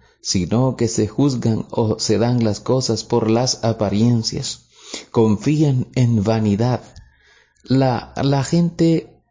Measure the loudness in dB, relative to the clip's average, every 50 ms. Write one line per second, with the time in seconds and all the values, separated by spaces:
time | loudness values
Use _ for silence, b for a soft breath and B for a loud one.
0 | b b b b -8 -4 -2 -2 0 0 0 2 2 0 0 0 -2 -2 0 -2
1 | -2 -2 0 0 0 2 0 0 0 0 -2 -2 -4 -4 -4 -2 -2 -2 -2 -2
2 | -2 -2 0 0 2 0 2 2 0 0 -2 -4 -2 -2 -2 0 0 -2 -4 -4
3 | -2 -2 -2 0 2 2 0 0 0 -2 -4 -2 -2 -2 -2 0 -2 -2 0 2
4 | 2 2 2 0 -2 -4 -6 -6 -8 -8 -10 -12 _ B B B B B B B
5 | B B 0 2 2 2 2 0 0 0 2 2 2 2 2 0 -4 -4 -2 0
6 | 2 2 2 2 0 0 0 0 2 0 2 2 0 0 -2 -4 -6 -12 -20 b
7 | b b b b b b b b b b b b b 0 2 2 2 2 0 -2
8 | -6 -8 -6 -2 0 0 0 0 0 0 0 2 2 0 0 0 2 2 2 0
9 | -2 -6 -16 _ _ _